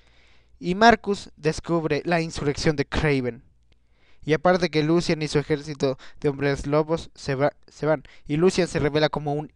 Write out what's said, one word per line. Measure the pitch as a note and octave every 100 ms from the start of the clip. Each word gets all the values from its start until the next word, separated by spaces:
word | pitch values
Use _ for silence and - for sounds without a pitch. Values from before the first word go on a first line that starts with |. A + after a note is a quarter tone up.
| _ _ _ - _ -
Y | E3+
Marcus | F#3 A3+ A3 - G3+ - -
descubre | D3+ - - E3+ D#3 D3
la | E3 E3+
insurrección | E3 - D3 C#3 - D3
de | C#3+
Kraven. | - D3+ C#3 B2 A#2 - _ _ _ _ _ _ -
Y | -
aparte | D3+ F3 F3+ E3+
que | D3+
Lucian | D3+ E3+ E3+ D#3+
y | D3+
su | D3+
ejército | C#3 D3+ D3 D3 C#3 C3 - -
de | D3
hombres | C#3 C#3+ C3+ C#3+
lobos | D3 D#3 D#3+ -
se | - -
va-, | C3 D3 - -
se | -
van, | D3 D3 - - -
y | D3
Lucian | F3+ - E3+
se | E3
revela | C#3+ D3 D3+
como | D3+ D3
un | D3 D3+